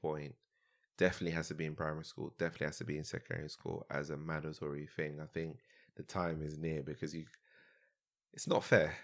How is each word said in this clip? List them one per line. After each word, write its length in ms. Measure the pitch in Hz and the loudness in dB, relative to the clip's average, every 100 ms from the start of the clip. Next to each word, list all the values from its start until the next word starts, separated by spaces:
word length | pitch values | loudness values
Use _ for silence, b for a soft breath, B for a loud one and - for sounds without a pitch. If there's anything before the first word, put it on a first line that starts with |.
point. 340 | 80 76 73 - _ _ _ _ _ - | -2 -2 -4 -12 _ _ _ _ _ 4
Definitely 340 | 90 - 85 82 | 4 4 0 0
has 100 | 80 | -2
to 60 | |
be 100 | 78 80 | -2 -4
in 100 | 78 | -2
primary 280 | 80 78 | -2 -2
school, 300 | 80 - 76 - | -6 -8 -8 0
definitely 280 | 85 - 76 | -2 0 -2
has 120 | - | -2
to 60 | |
be 140 | - 73 | -4 -4
in 60 | |
secondary 440 | 76 - - 80 76 | -4 -6 -4 -6 -4
school 380 | - - - - | -6 -6 -6 -2
as 220 | 71 73 | -4 -2
a 60 | 73 | -4
mandatory 680 | 80 78 78 76 76 71 73 | -2 -2 -2 -4 -4 -4 -4
thing. 320 | - 78 73 | -4 -2 -4
I 60 | 76 | -6
think 340 | - 80 76 b b b | -4 -4 -6 b b b
the 80 | - | -14
time 400 | - 95 87 80 | -4 0 2 2
is 160 | 76 76 | -2 -2
near, 240 | 80 78 | -2 -2
because 320 | 69 73 78 | -2 -4 -4
you, 120 | 82 78 - b b b b b b _ _ _ | -4 -10 -16 b b b b b b _ _ _
it's 140 | - - | -8 4
not 180 | 104 | 4
fair, 320 | - 110 78 78 | 8 8 8 2